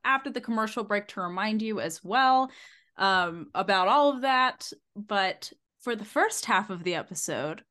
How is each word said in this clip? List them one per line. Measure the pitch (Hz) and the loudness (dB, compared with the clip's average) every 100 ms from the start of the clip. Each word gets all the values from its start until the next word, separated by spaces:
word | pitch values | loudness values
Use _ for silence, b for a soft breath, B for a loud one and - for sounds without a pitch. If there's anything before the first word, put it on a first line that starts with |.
after | 240 269 269 | 0 0 0
the | 240 | -8
commercial | - 226 220 240 | -4 -2 -2 -4
break | 208 208 208 | -2 -2 -4
to | - | -6
remind | 180 185 214 220 | -6 -2 -2 0
you | 220 214 | -2 -2
as | 160 160 | -4 -6
well, | 170 233 262 262 262 B B B B - | -2 2 4 4 2 B B B B -2
um, | 196 185 175 170 156 - | 2 2 0 -4 -8 -4
about | 190 190 185 | 0 2 4
all | 277 285 | 6 4
of | 254 | 4
that. | 262 254 254 - - - _ 202 | 0 2 2 -2 -12 -16 _ -18
But | 208 202 190 - - - _ _ | -4 0 0 -2 -12 -18 _ _
for | - 226 | -6 -6
the | |
first | 208 294 415 - - | -4 0 0 0 0
half | 190 208 | 0 0
of | 180 | -4
the | 170 165 | -4 -4
episode, | - 180 - 127 147 160 - | -6 -8 -6 -4 -4 -6 -14